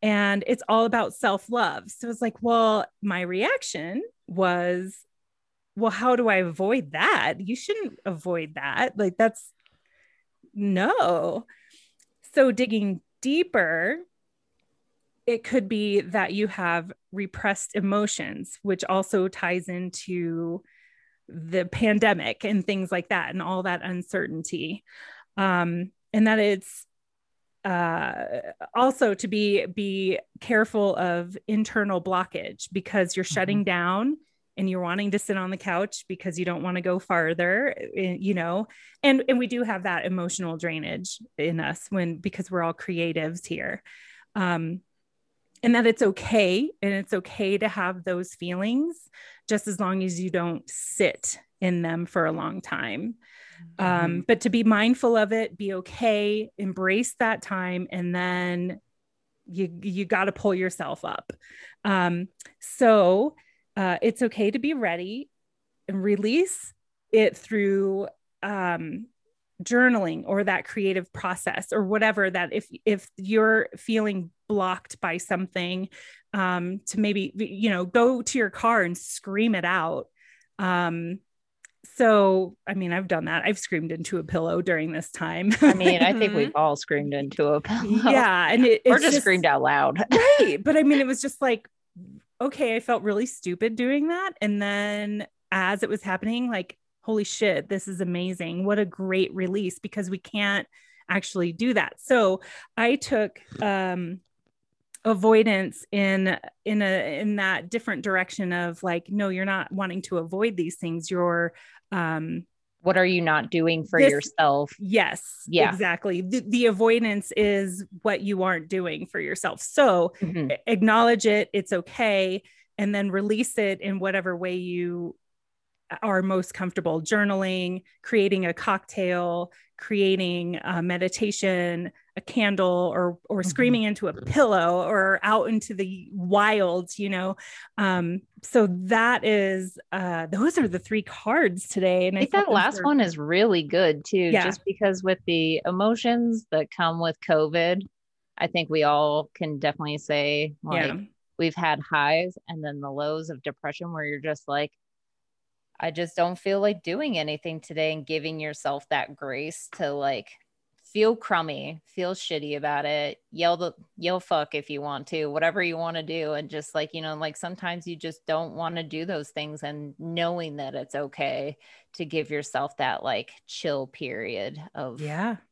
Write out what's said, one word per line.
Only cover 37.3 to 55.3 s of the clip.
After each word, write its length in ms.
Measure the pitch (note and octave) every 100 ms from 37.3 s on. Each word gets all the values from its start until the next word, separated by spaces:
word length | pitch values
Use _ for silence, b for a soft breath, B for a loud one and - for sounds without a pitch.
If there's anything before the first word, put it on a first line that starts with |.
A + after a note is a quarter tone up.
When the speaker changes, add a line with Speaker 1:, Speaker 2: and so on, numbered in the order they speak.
| E3 F3 G3 C4+ - -
Speaker 1:
eh, 220 | - F#3+ F3+
you 140 | F#3+
know, 320 | F#3 E3+ F3+ G#3+ B B B
and, 200 | C#4 C4+ -
and 100 | B3+
we 80 | B3
do 160 | A#3+
have 180 | A#3 G3
that 220 | F#3 F3 -
emotional 500 | F#3 F3 - F3 E3
drainage 600 | E3+ D#3+ D#3 - F#3 - A3+ -
in 240 | D3+ E3
us 260 | D3 D#3+ -
when, 260 | G3 F3 E3
because 320 | F#3+ - F#3+
we're 120 | F#3
all 120 | E3
creatives 720 | E3 - F3 E3 E3 D#3 E3+ -
here. 360 | E3+ - G#3 - B B B B
Um, 460 | G#3+ F#3 E3+ E3 F3+ _ _ _ _ _ _ _ _
and 120 | A#3+
that 120 | A#3+ A#3
it's 160 | A3+
okay. 680 | A3 F#3 - A3+ G3 F#3 D4+ -
And 100 | G3+
it's 200 | G3 F#3+
okay 460 | G3 F3+ - G3+ G3
to 100 | G#3+
have 340 | F#3 F3+ F#3
those 300 | E3+ F3+ F3+
feelings, 600 | - F3 F3+ G3+ B3 D#4+ E4 - B B B -
just 180 | G#3+ G#3+
as 100 | F#3
long 220 | F#3+ F#3+
as 160 | F#3 E3+
you 100 | F#3
don't 380 | F3 E3+ E3 -
sit 680 | - - - F3+ - - - _ _
in 220 | F#3 F3
them 240 | E3+ E3 E3+
for 180 | -
a 80 | D#3+
long 280 | D#3+ D3+ F#3+
time. 560 | - - - G2+ A3+ A3+ B B B B E3+ -
Um, 100 | F#3+
Speaker 2:
Mm-hmm. 340 | F3 E3+ E3+ -
Speaker 1:
but 140 | A3+
to 80 | A#3
be 120 | A3+
mindful 540 | A3+ G#3+ A3 B3 B3+ A#3
of 160 | G#3